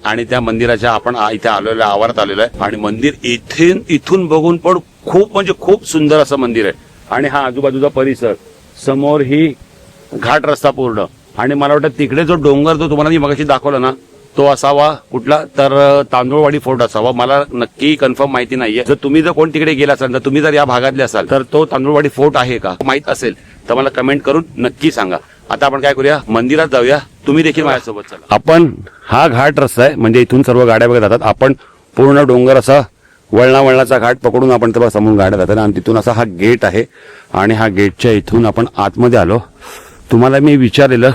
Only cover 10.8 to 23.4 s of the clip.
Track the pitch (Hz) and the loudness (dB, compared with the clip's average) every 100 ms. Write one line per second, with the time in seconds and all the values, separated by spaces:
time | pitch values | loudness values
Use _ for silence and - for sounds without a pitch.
10.8 | 127 107 90 _ _ - 127 143 143 147 | -4 -4 -6 _ _ -6 -4 -2 0 0
11.8 | 147 - 135 139 160 175 143 139 156 160 | 0 -4 -4 -2 0 0 2 2 2 0
12.8 | 156 147 151 165 143 143 147 131 143 135 | -2 0 0 0 -2 -2 -2 -2 0 -2
13.8 | 131 131 - - - - 143 135 139 143 | -2 -4 -14 -20 -10 0 2 2 0 2
14.8 | 151 147 - 127 127 151 147 - 135 139 | 0 -2 -8 -6 0 -2 -2 0 2 4
15.8 | 143 143 135 127 127 147 147 147 131 127 | 4 4 2 -2 0 0 0 0 -2 -2
16.8 | 117 107 120 123 123 139 143 123 117 - | -2 -2 -2 0 0 0 -2 -6 -6 -4
17.8 | 143 147 131 123 139 127 120 127 117 110 | -2 0 -2 -2 -2 -2 -4 -4 -4 -2
18.8 | 123 139 139 156 160 156 160 147 160 139 | -2 -2 0 0 0 0 -2 0 -2 0
19.8 | 143 131 131 127 139 143 151 143 139 123 | 0 0 -2 -4 -2 0 0 0 0 0
20.8 | 135 131 123 107 85 135 123 147 156 131 | -2 -2 -4 -2 -2 -2 0 0 0 -2
21.8 | 139 147 143 127 147 135 123 117 95 90 | 0 0 0 0 0 0 -2 -4 -6 -6
22.8 | 131 135 143 135 120 - | -4 -4 -4 -4 -6 -8